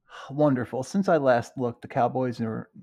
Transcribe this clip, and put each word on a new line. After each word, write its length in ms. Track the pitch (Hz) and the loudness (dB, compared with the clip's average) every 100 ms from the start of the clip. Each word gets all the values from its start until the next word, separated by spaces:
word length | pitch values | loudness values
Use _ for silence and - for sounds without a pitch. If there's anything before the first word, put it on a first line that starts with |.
| _ - - | _ -20 -12
Wonderful. 540 | 139 151 127 123 120 | 0 2 2 -2 -6
Since 260 | 131 196 190 | -4 -2 2
I 80 | 165 | 4
last 360 | 135 120 117 - | 4 4 2 -4
looked, 240 | 120 117 | -6 -6
the 80 | - | -6
Cowboys 520 | 139 123 131 127 117 | 0 0 0 -4 -4
are 280 | 113 113 - - | -6 -6 -10 -18